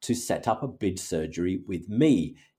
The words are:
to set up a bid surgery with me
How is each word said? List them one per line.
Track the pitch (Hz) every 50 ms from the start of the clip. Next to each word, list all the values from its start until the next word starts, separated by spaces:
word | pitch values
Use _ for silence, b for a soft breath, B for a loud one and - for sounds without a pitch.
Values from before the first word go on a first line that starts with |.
to | - - 120
set | 120 - - 95 - - 117
up | 110 -
a | - 131
bid | - - 107 98 92 92
surgery | - - 90 80 78 78 78 82 87 90 92 92 -
with | - 95 82 - -
me | 104 113 151 160 127 92 80 - - b b b b